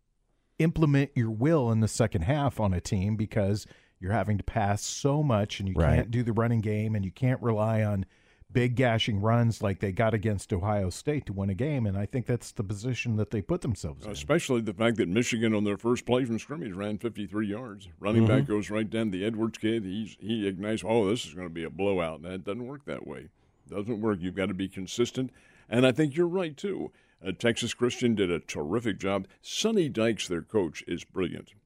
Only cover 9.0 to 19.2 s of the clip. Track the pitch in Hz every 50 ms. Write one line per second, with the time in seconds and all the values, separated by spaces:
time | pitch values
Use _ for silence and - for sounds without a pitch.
9 | - 131 107 98 101 113 113 120 117 113 107 - 107 101 95 - 107 98 90 -
10 | 113 110 113 104 98 110 104 92 - - 107 90 98 107 104 104 95 90 - -
11 | - 147 151 139 - - 101 98 98 101 95 - 127 156 147 131 113 101 95 98
12 | 104 - - 127 104 - 123 113 - - - - 104 95 104 98 110 131 120 -
13 | - 120 110 107 104 - - 107 - - 170 180 - 147 95 - - 80 69 69
14 | - 107 104 - 73 - 120 - - - 127 117 113 107 90 95 113 117 117 107
15 | 98 85 90 117 123 - 123 110 117 110 110 104 104 101 101 95 - 117 123 117
16 | - - 120 127 135 113 113 107 - - 143 170 151 107 87 95 101 107 107 -
17 | - 117 104 - 104 80 95 107 110 98 101 113 131 113 101 104 98 87 - -
18 | 90 101 110 113 113 107 107 131 143 139 104 104 98 98 104 110 110 92 107 113
19 | 113 107 90 90